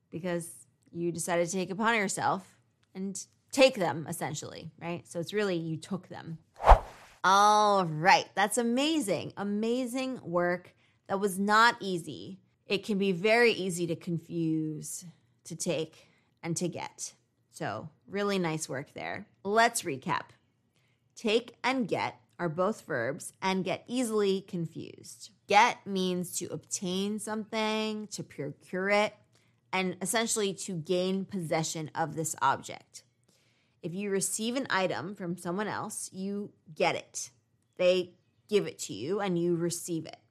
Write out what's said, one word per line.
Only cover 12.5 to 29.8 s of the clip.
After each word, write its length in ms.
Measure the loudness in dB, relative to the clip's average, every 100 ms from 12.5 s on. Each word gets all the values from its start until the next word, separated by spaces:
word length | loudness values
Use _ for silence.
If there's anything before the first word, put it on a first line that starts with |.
| _ -4
It 180 | -4
can 140 | 0 0
be 140 | 0
very 400 | 2 4 6 6
easy 340 | 4 -2 -2 -2
to 100 | -4
confuse, 1080 | -4 -4 -4 -2 0 0 -2 -6 -10 -12 -14 -20 _ _
to 120 | -14 -6
take, 540 | -2 -2 -4 -10 -20 _ _ _
and 160 | -6 -4
to 100 | -4
get. 460 | -6 -10 -10 -14 -14 _ _ _
So 380 | -10 -6 -6 -10 -16 -8
really 320 | -2 0 0
nice 280 | 0 -2 -4
work 260 | -8 -8
there. 340 | -10 -8 -8 -12 _
Let's 400 | 0 4 4 2
recap. 460 | -6 -4 -2 -2 -4 _ _ _ _ _ _ _ _
Take 440 | -6 0 2 0 -4
and 280 | -2 0 0
get 320 | -2 -2 -6 _ -6
are 80 | -2
both 380 | 0 0 -2 -4
verbs 480 | -2 -2 -4 -12 -4
and 240 | -2 0 -2
get 180 | -4 -4
easily 540 | -2 0 2 2 0
confused. 920 | -2 -6 -6 -8 -14 -16 -18 -18 -20 _ 4
Get 380 | 6 6 2 -4
means 520 | 0 0 0 -4 -6
to 80 | -6
obtain 760 | -8 -8 -6 -2 -2 -2 -4
something, 880 | -6 -6 -4 -2 0 0 -2 -4 -8
to 160 | -10
procure 640 | -10 -8 -8 -10 -8 -2 4
it, 240 | 4 4 -2 _ _ _ _ _
and 240 | -2